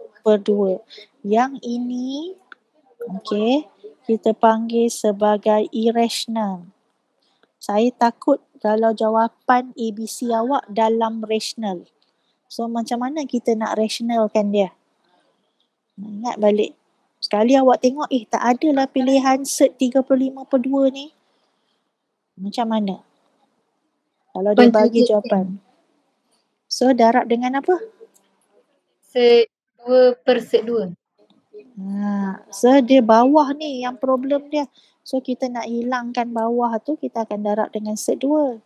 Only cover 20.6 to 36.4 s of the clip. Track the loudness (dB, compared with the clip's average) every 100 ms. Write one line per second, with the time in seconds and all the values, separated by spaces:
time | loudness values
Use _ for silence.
20.6 | 0 0 0 -2 -12 _ _ _ _ _
21.6 | _ _ _ _ _ _ _ -14 -10 -6
22.6 | -4 -2 -4 -6 _ _ _ _ _ _
23.6 | _ _ _ _ _ _ _ -4 0 6
24.6 | 6 6 4 2 2 0 0 -2 -2 -8
25.6 | _ _ _ _ _ _ _ _ _ _
26.6 | -10 0 2 4 4 4 0 -2 -2 -2
27.6 | 0 -2 -4 _ -20 _ _ _ _ _
28.6 | _ _ _ _ _ 2 6 6 4 _
29.6 | _ _ 2 6 6 4 0 0 2 0
30.6 | 0 -4 -4 -10 _ _ _ _ _ -20
31.6 | -20 -14 -10 -6 -4 -4 -6 -8 -14 2
32.6 | 6 6 6 4 6 6 6 4 2 -2
33.6 | -8 -8 -8 -6 -2 -2 0 -4 -4 -6
34.6 | -6 _ _ _ -8 -6 -6 -6 -6 -8
35.6 | -8 -6 -4 -4 -4 -6 -6 -4